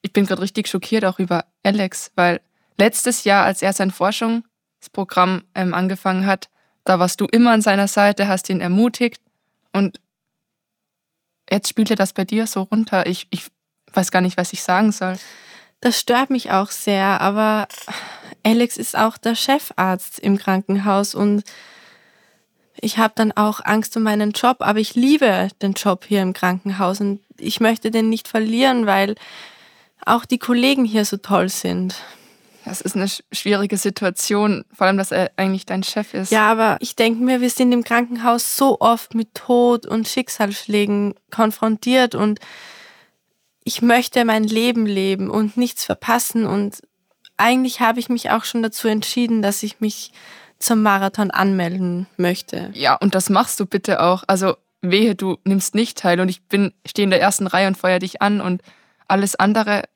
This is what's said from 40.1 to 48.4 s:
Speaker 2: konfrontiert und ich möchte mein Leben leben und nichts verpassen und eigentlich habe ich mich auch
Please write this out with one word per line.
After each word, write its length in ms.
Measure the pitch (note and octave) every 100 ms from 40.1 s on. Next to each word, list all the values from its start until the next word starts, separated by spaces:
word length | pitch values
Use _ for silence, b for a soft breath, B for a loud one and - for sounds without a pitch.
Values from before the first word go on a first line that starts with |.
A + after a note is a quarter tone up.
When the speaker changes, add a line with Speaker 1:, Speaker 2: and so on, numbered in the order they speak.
| - B3 - G3+ G3+ - G#3 G#3 G3+ G3+ - _
Speaker 2:
konfrontiert 840 | - A3 - A3 A3 B3 C4 B3
und 240 | - G#3+ G#3 B B B B B B B B _ _ _ _
ich 200 | - -
möchte 420 | A#3 A#3+ A#3+ B3+
mein 200 | A#3 A3
Leben 420 | G#3+ A3 A#3+ A#3 G#3+
leben 420 | G3 F#3+ F#3+ F#3+
und 300 | A3 G#3+ A#3
nichts 260 | B3 -
verpassen 600 | - G3 - A#3 - A3+ G#3+
und 340 | G3 G3+ - _ _ _ _ - -
eigentlich 440 | A3+ B3+ B3+ -
habe 200 | A#3 A#3+
ich 80 | A#3+
mich 220 | A#3+ -
auch 140 | A3+